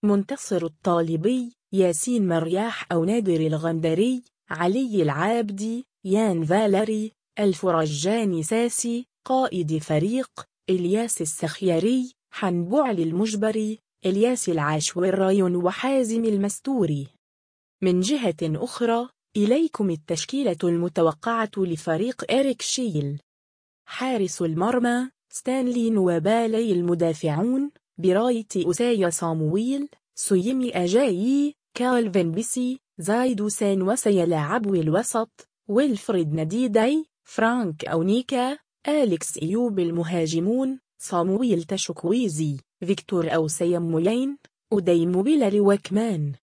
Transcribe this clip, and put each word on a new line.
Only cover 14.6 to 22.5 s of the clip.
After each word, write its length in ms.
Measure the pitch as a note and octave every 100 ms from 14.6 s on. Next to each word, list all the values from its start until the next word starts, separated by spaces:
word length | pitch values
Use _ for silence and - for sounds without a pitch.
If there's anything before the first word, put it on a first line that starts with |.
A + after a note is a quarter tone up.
| C#3+ D#3 D3+ F3+ F#3
رايون 460 | F#3 F#3+ G3 F#3 F3
وحازم 680 | F3+ G3 B3+ C4+ A#3+ A3+ A3+
المستوري. 840 | G3+ G3+ - - C4 E3+ D3 C#3 _ _ _ _ _ _ _
من 160 | F#3+ F3+
جهة 360 | F#3 D4 A#3 D#3
أخرى، 680 | D#3+ D#3 B3 - A#3 A#3 B3 _ _ -
إليكم 520 | G3+ C4+ E4 - G3+
التشكيلة 680 | E3 - E3 - C4+ B3+ E3+
المتوقعة 880 | F3+ E3+ F3 E3 E3 D#3 - A#3 A3 G#3
لفريق 760 | F#3 E3 - D#3+ A3+ - -
إريك 300 | B3 C#4